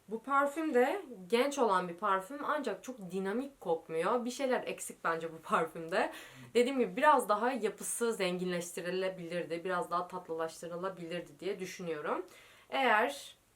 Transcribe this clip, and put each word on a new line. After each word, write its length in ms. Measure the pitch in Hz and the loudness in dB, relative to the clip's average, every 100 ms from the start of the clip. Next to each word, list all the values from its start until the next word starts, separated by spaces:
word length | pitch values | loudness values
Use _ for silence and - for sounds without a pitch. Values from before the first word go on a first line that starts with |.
| - | -10
Bu 160 | 220 | -10
parfüm 500 | - 277 285 285 311 | 0 4 4 2 0
de 320 | 247 269 392 302 208 180 | 4 4 2 -6 -12 0
genç 320 | 233 285 285 | 2 2 2
olan 280 | 226 185 180 | 4 4 0
bir 60 | |
parfüm 460 | 170 208 190 190 285 285 | -2 0 0 0 -6 -2
ancak 380 | 302 233 196 | -2 -2 -4
çok 280 | - 254 180 | -8 -12 -6
dinamik 500 | 185 190 220 285 - | -4 -2 -2 -4 -6
kokmuyor. 640 | 175 165 - 160 180 247 233 | -2 -2 0 0 2 2 0
Bir 60 | |
şeyler 320 | 247 269 233 - | -2 0 0 -2
eksik 360 | 180 - - | -6 -8 -4
bence 300 | 175 165 165 | -2 -2 -4
bu 80 | 160 | -8
parfümde. 720 | - 202 160 170 165 196 320 - - - - | 0 2 2 -4 -2 0 0 -2 -16 -18 0
Dediğim 260 | 233 240 269 | 4 4 4
gibi 160 | 202 185 | 0 6
biraz 340 | 302 277 196 | 8 8 6
daha 220 | 208 240 | 2 2
yapısı 640 | 262 202 - 196 - 233 | 2 -2 -4 -6 -2 0
zenginleştirilebilirdi, 1500 | 220 180 180 180 175 170 - 175 185 190 180 165 175 151 170 | 2 0 0 0 -2 -4 -6 -4 -2 -2 -4 -6 -4 -4 -4
biraz 280 | 180 180 165 | -2 -2 0
daha 160 | 175 175 | -2 -2
tatlılaştırılabilirdi 1300 | 185 175 165 160 - 170 175 190 175 165 175 165 - | -6 -6 -4 -4 -4 -10 -6 -6 -6 -6 -8 -8 -8
diye 200 | 175 202 | -6 -6
düşünüyorum. 640 | 185 - 175 151 160 294 - - - - - | -6 -8 -6 -4 -2 -4 -6 -14 -20 -20 -6
Eğer 680 | 269 254 214 262 - - - _ | 0 4 6 4 -2 -12 -18 _